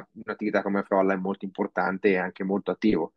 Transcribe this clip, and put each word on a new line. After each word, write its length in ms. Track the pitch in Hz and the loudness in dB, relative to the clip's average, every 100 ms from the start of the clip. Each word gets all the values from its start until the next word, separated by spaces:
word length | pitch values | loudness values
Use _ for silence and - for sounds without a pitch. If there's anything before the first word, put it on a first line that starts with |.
| 92 | 0
in 80 | - 110 | -12 -10
un'attività 360 | 104 107 101 | -6 0 0
come 220 | 101 101 | 0 -2
Frolla 300 | 98 98 95 | 2 2 4
è 40 | 95 | 2
molto 280 | 92 98 98 | -2 -6 -8
importante 640 | 92 98 - 92 95 104 | -6 -4 -2 -2 2 2
e 80 | 92 | 2
anche 260 | 90 - | 0 -4
molto 260 | 95 101 92 | -2 -2 -2
attivo. 440 | 90 110 90 - | 0 2 2 -2